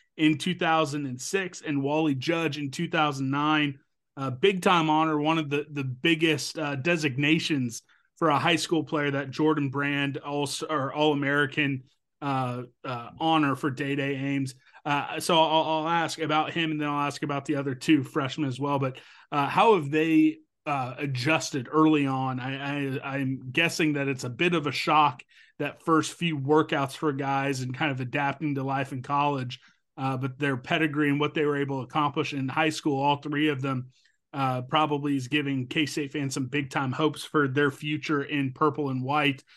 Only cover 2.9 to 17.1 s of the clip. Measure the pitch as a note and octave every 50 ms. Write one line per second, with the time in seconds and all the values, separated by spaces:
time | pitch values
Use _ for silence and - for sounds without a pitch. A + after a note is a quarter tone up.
2.9 | E3+ D#3+ D3+ D3 C#3 C3+ C3+ C3 C#3 C#3+ D3 D3+ D#3 D3+ D3 C#3+ C3+ - _ _
3.9 | _ _ _ _ - C#3 C3+ C3 B2 - - G3 G3+ F3+ - G3+ F3 E3 D#3+ D#3
4.9 | D#3 D#3 D#3+ D#3+ D#3 D3 D3 D#3 D#3+ E3 D#3 C#3 C#3+ D3 D3 D3+ D3 C#3+ C3+ C3
5.9 | A#2+ - - E3+ E3+ D#3+ E3 D#3+ D3+ C3+ - - - D#3+ D3+ C#3+ C#3 C3 C3 F3
6.9 | F3 D#3+ D3+ C#3+ A#2+ C3+ D3 D3 E3 E3 - - D#3 C#3 B2 A#2 A2 - - _
7.9 | _ _ _ _ _ - E3+ D#3 D3 C3 C#3 F3 E3+ D#3 - - E3+ D#3 C#3 -
8.9 | E3+ D3+ C#3+ C#3+ C#3 C#3 C#3+ C3+ C3 - D3+ D#3 D#3 D3 C#3+ C3+ B2 C#3 C#3+ C#3+
9.9 | C#3+ C#3+ C#3 C#3 C3+ C#3+ - C#3+ C#3+ C#3+ C#3+ C3+ - - D#3 D3 D#3 C#3+ C3 C3+
10.9 | - D3 D3+ D3+ D3 C#3 C#3 C#3 C#3+ D3 D3 C3+ - D#3 D3 C#3 C#3 C3 - _
11.9 | _ _ _ _ _ - D3 C#3+ C3+ C3+ B2+ B2 B2 B2+ A#2+ - _ _ - C3+
12.9 | B2+ A#2+ A#2 - - - D#3+ D#3+ D#3+ D#3 D3+ C#3 C3 C3 - D3 C3 - C#3+ C#3
13.9 | C#3+ C#3 C3+ C#3 C#3 C3 C3+ C#3 C#3 C#3 C3+ C3 - _ _ _ - - - D3
14.9 | C#3+ C#3+ - - D#3+ D#3+ - - F3 D#3+ D#3+ D3+ D#3+ D#3+ D3+ D#3 D#3+ D#3+ D3+ E3
15.9 | E3+ E3+ D#3+ D3 - D#3 D#3 D3+ D3+ D#3 D3+ - - E3+ E3 D#3+ D#3 D3+ D3 D3
16.9 | D3 C#3+ C#3+ C#3+